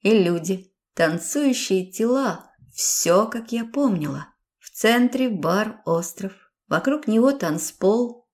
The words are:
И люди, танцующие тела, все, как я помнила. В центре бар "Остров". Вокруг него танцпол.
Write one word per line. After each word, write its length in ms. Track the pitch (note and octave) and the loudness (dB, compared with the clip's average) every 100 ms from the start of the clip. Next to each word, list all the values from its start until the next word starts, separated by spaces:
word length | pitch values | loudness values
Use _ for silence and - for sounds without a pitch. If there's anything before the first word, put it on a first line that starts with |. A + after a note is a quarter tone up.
И 140 | G3 A3 | 4 4
люди, 560 | F3 E3+ E3 F#3 - _ _ | 4 0 -2 -6 -8 _ _
танцующие 960 | - E3 E3 - D4 C#4+ B3+ - F#3+ F#3 | 0 0 0 -4 0 0 0 0 -2 -2
тела, 600 | - A3+ C4 B3+ - - _ - | -4 0 2 0 -4 -12 _ -20
все, 540 | - - - E3 F3+ A3 | -6 -4 -2 2 2 2
как 260 | A#3 A3+ | -6 -6
я 120 | A#3 | -8
помнила. 640 | A3+ C#4 C#4+ F3+ D3 C#3 - _ _ _ | -4 -2 0 0 -4 -8 -12 _ _ _
В 120 | - | -20
центре 580 | - A3 A#3+ B3 B3+ B3+ | 0 2 4 2 2 -2
бар 540 | G3 D3 F#3 G#3+ - | -2 0 0 -2 -6
"Остров". 480 | - E3 F3 - F#3+ - _ _ _ | -2 -2 -2 -10 -12 -12 _ _ _
Вокруг 400 | - C4+ D4+ C4 | -2 0 -2 0
него 240 | A3 B3+ | 4 4
танцпол. 960 | C#4 E3+ D3+ - - F#3 A3+ A#3+ - _ | 2 -2 -4 -6 0 2 2 0 -6 _